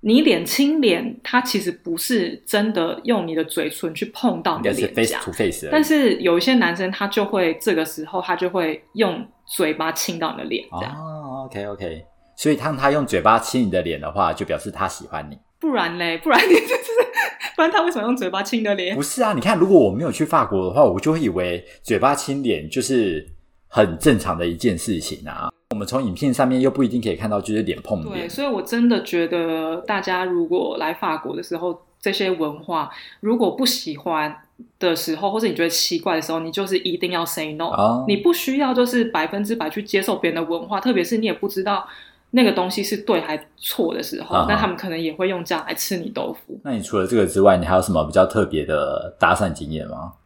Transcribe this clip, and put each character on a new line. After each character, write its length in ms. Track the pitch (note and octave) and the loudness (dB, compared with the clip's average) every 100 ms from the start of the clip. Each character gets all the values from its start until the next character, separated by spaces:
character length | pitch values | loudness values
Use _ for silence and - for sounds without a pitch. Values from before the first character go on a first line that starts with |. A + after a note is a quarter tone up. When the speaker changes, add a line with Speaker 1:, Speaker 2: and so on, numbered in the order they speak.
Speaker 1:
你 220 | G#3+ A#3+ | 6 6
脸 220 | D#4 F3 | 6 2
亲 360 | F3 - C#4+ D#4 | 0 2 2 4
脸， 360 | B3 E3+ - - | 4 2 -2 -8
他 180 | - B3 | -2 0
其 200 | B3+ G3+ | 0 -2
实 100 | F3+ | -4
不 260 | - F3 E3 | -6 -6 -6
是 460 | - A#3+ E3+ - | 0 0 0 -6
真 280 | - G#3 G#3+ | -2 0 0
的 280 | G3 E3 - | 0 -2 -4
用 200 | - A3+ | 0 0
你 120 | E3+ D#3+ | 0 -4
的 80 | |
嘴 260 | D#3+ - D3+ | -4 -4 -4
唇 240 | - E3 | -4 -8
去 100 | D#3+ G#3 | -6 -8
碰 360 | - B3 E3+ | -2 -2 0
到 140 | F3 E3 | -2 0
你 80 | |
的 80 | - | 0
脸 100 | - | 0
颊。 60 | G2+ | -2
Speaker 2:
应 60 | - | 0
该 80 | |
是 80 | A2+ | 0
face 120 | D2 | 0
to 60 | - | -6
face 340 | F2 G#2 - D#2 | -2 -2 -2 0
而 20 | |
已。 20 | |
Speaker 1:
但 140 | D#4 | 2
是 320 | D4+ D#4 B3+ - | 4 4 4 2
有 200 | F3 E3+ | 2 2
一 40 | |
些 140 | F3+ | 4
男 220 | B3+ F3 E3+ | 4 2 0
生 140 | F#3 | -4
他 160 | F#3+ G3+ | -4 -2
就 180 | G#3+ | -2
会， 320 | G3+ G3+ F3 D#3+ | -2 0 0 0
这 100 | - | 0
个 120 | E3 | 0
时 200 | D#3+ - | -2 -6
候 160 | D#3 F#3+ | -8 -6
他 140 | F3+ | -4
就 160 | E3+ F3+ | -2 -2
会 320 | F#3 D#3+ D3+ _ | 0 -2 -4 _
用 300 | G3 G#3 E3+ - _ | -2 -2 -2 -10 _
嘴 300 | _ - D#3+ | _ -2 -2
巴 180 | D#3 D#3+ | 0 -4
亲 260 | D#3+ - E3+ | -4 -6 -4
到 140 | D#3+ | -4
你 60 | - | -6
的 60 | D3 | -6
脸 200 | A2 - | -6 -6
这 120 | - | -10
样。 80 | - | -8
Speaker 2:
哦， 520 | D3 D#3+ D#3 D3 C3 | -10 -12 -12 -12 -12
OK，OK。 600 | C3 G2+ G#2 G2 F#2 D#2+ - _ _ | -10 -10 -10 -8 -8 -10 -16 _ _
所 160 | - D3+ | -4 0
以 60 | D3 | 0
当 200 | C#3+ C#3 | 0 0
他 140 | C#3 | 2
用 160 | D3 C3 | 2 0
嘴 140 | F#2+ | 2
巴 180 | G#2+ A2+ | 4 2
亲 260 | - C3 | 2 0
你 60 | A2 | 2
的 100 | F2+ | 0
脸 200 | E2+ D2+ | -2 -4
的 100 | D2+ | -6
话， 220 | F2+ F2 | 0 0
就 120 | D#2+ | 0
表 140 | F#2+ D#2 | -4 -6
示 140 | - | -6
他 160 | - F#2+ | -6 -6
喜 180 | - - | -6 -12
欢 180 | D#2 D2 | -12 -12
你。 80 | D2 _ _ | -16 _ _
Speaker 1:
不 100 | D#4+ | -2
然 260 | B3 E3+ F3 | 0 -2 -2
嘞？ 220 | E3+ E3 | -4 -2
不 100 | D#4+ | 4
然 100 | B3 G#4+ | 4 8
你 60 | |
就 80 | F4+ | 6
是， 320 | A4 B4 - A4+ B4 A#4 - - - - | 6 -4 0 0 2 0 -2 -4 -10 0
不 60 | |
然 80 | E4 | 2
他 100 | G#4 | 4
为 100 | E4+ | 0
什 80 | C4 | 0
么 60 | |
用 100 | G#3+ | -2
嘴 140 | B3+ F#3 | -2 -2
巴 140 | F#3+ | -4
亲 180 | G3+ A#3 | -2 -2
你 40 | |
的 100 | G#3+ | 0
脸？ 200 | G3+ F3+ | 0 -2
Speaker 2:
不 80 | C3+ | -2
是 200 | D3 - | -4 0
啊， 100 | A3+ | 0
你 80 | F3 | 2
看， 160 | F3 G3 | 2 2
如 80 | F#3+ | 6
果 120 | F#3+ | 8
我 120 | G#2+ | 6
没 140 | G2 | 2
有 80 | C#3+ | -4
去 100 | - | -2
法 220 | D#3 C#3+ | 0 2
国 240 | A#2 G2 F#2 | 2 0 0
的 20 | |
话， 140 | A2+ | 4
我 160 | C3+ F#2 | 4 4
就 100 | D3+ | 0
会 80 | D#3+ | 2
以 120 | C3 | 0
为 340 | F2+ F2+ F2 - - | 0 -2 -2 -8 -20
嘴 160 | - G#2+ | -2 2
巴 160 | B2 | 2
亲 280 | C#3+ - C#3 | 2 -2 -2
脸 260 | B2+ E2+ D#2 | 0 -2 -2
就 140 | - | -4
是 440 | A#2+ B2+ G#2 D#2+ - - _ _ _ | 0 2 2 -2 -8 -20 _ _ _
很 300 | - G2+ E2 | 2 2 4
正 200 | D#3 A2+ | 4 4
常 180 | F#2+ E2+ | 2 -2
的 100 | F2 | -2
一 80 | |
件 220 | E2+ A#2+ E2+ | 0 0 0
事 240 | - F2+ | -2 -4
情 260 | - D2 D2 | -4 -10 -10
啊。 220 | E2 D#2+ - _ | -8 -8 -10 _
我 60 | A2 | -8
们 120 | G2+ | -4
从 120 | B2+ | -2
影 100 | B2 | -2
片 200 | F2 C#3+ | 0 0
上 140 | A#2+ B2+ | 2 2
面 140 | B2+ | 4
又 100 | C3 | 2
不 140 | C3 | 2
一 40 | B2 | 0
定 120 | A#2+ | 2
可 80 | A2 | -2
以 80 | E2+ | -4
看 120 | G#2+ | -2
到， 120 | G#2 | -4
就 140 | G2 | -2
是 80 | G#2+ | -2
脸 180 | G2+ - | -2 -4
碰 220 | - G2+ | -4 -6
脸。 80 | D#2 | -4
Speaker 1:
对， 160 | F#3+ F3 | -8 -8
所 160 | A3 | -4
以 20 | C#4+ | -4
我 140 | G#3+ | -4
真 260 | F#3 A#3 A#3+ | -2 2 4
的 160 | G#3+ | 4
觉 240 | - F3 E3 | 0 -2 0
得 520 | E3+ E3 D#3+ D#3+ E3 F3+ | 0 -2 -2 -4 -6 -4
大 120 | G3+ | -4
家 280 | F#3 F3+ F#3 | -2 -2 0
如 200 | F3 E3 | 0 0
果 300 | F3+ F3 D3+ | 0 0 -2
来 160 | D#3 | -4
法 240 | E3 F#3+ D#3 | -4 -4 -4
国 180 | C3+ | -6
的 80 | D3+ | -10
时 140 | F3 E3 | -8 -6
候， 240 | F3 F3 _ _ | -6 -6 _ _
这 140 | - | -4
些 180 | G3 F#3+ | 0 0
文 300 | F3+ D#3 D3+ | 0 -2 -4
化 300 | - E3 C#3+ - - - | -6 -6 -6 -10 -20 -6
如 160 | G#3 A#3 | -2 2
果 140 | G#3 | 2
不 140 | - | 2
喜 320 | C4 - - D3+ | -2 -2 -6 -8
欢 400 | - D#3+ D3+ - _ _ - _ | -4 -2 -2 -6 _ _ -20 _
的 160 | F3+ | 0
时 220 | D#3+ - D#3+ | 0 -2 -2
候， 160 | G3+ | -2
或 80 | G#3+ | 0
者 60 | A3 | -2
你 60 | |
觉 80 | E3 | 0
得 80 | E3+ | 0
奇 280 | - - E3+ | 0 0 -2
怪 160 | F#3 | 0
的 80 | E3 | -2
时 80 | D#3 | -2
候， 100 | D#3+ | -4
你 120 | E3 | -4
就 140 | E3 F#3+ | -6 -2
是 100 | F#3 | -2
一 180 | F#3 E3+ | 2 0
定 140 | F3+ | 0
要 120 | F3 | -2
say 300 | E3 - D#3 | -2 -4 -6
no。 140 | D3+ E3 | -4 -2
Speaker 2:
哦。 360 | - G#3 A#3+ B3+ | 2 4 4 2
Speaker 1:
你 120 | G3+ | 4
不 120 | F4 | 4
需 280 | E4+ - C4+ | 2 0 0
要 160 | C#4 | 2
就 100 | B3 | 4
是 220 | B3 B3 A3+ | 4 2 2
百 200 | E3 D#3+ | 0 -2
分 160 | G3+ | -2
之 140 | G#3 A3+ | -2 -2
百 140 | D#3 | -2
去 120 | G#3 | -4
接 200 | G#3 G3 | 0 0
受 140 | G3 F#3 | 0 0
别 140 | E3+ | 0
人 140 | E3 | 0
的 40 | D#3+ | -2
文 200 | E3+ F3 | -4 -2
化， 100 | G3 | -2
特 140 | B3 | 2
别 100 | G3 | 2
是 140 | E3+ A3+ | 2 0
你 80 | |
也 80 | A3 | 0
不 160 | E3+ G3 | -2 -2
知 160 | F#3 | -2
道 240 | F#3+ G3+ - - - _ _ | -2 -2 -4 -16 -20 _ _
那 140 | B3 | 4
个 80 | A3+ | 4
东 180 | F#3 F#3 | 4 0
西 120 | F#3+ | -2
是 140 | F#3+ G#3 | -2 -4
对 220 | - F3+ | 0 0
还 260 | D#3+ D#3 - _ | 0 -8 -10 _
错 380 | - - E3+ | -8 -2 -2
的 80 | - | -2
时 200 | - - | -6 -8
候， 140 | - - | -2 0
Speaker 2:
啊 60 | |
哈。 40 | - | 2
Speaker 1:
那 80 | G#3 | 2
他 100 | G#3 | 0
们 100 | F3 | -4
可 120 | F#3+ | -6
能 100 | E3 | -4
也 140 | D#3+ | -6
会 160 | D#3 F#3+ | -2 -2
用 160 | F#3 | -2
这 100 | E3+ | -4
样 100 | E3 D#3 | -4 -4
来 80 | |
吃 220 | E3+ - F#3 | -6 -4 -4
你 140 | - | -6
豆 220 | - - | -6 -6
腐。 280 | - _ - | -8 _ -14
Speaker 2:
那 80 | C#3+ | -6
你 100 | A#2 | -6
除 160 | - G#2 | -2 0
了 80 | F#2 | 2
这 100 | A#2 | 4
个 100 | F2+ | 4
之 140 | G2 | 6
外， 160 | G2 F#2 | 6 6
你 80 | |
还 100 | E2 | 4
有 60 | F#2 | 2
什 100 | F2+ | 4
么 140 | E2 | 0
比 80 | D#2 | 2
较 140 | F#2 F#2 | 4 4
特 180 | A2+ | 4
别 200 | F2+ D#2 | 0 0
的 520 | D2 D2+ C#2 C#2+ - - | -2 -2 0 -4 -8 0
搭 160 | F2 | 2
讪 180 | F2+ G2 | 4 0
经 180 | D#2 D2+ | -4 -8
验 160 | D#2 - | -8 -8
吗？ 240 | B1+ F2 - | -12 -14 -16